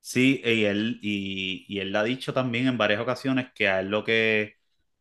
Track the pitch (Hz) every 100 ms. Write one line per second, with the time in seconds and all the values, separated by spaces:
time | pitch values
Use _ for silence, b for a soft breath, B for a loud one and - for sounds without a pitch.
0 | - 127 131 135 117 113 104 101 110 120
1 | 104 101 98 95 92 90 - 98 95 104
2 | 110 131 - 123 127 117 131 123 104 104
3 | 117 123 135 131 131 - 104 95 95 107
4 | 107 113 110 107 107 _ _ _ _ _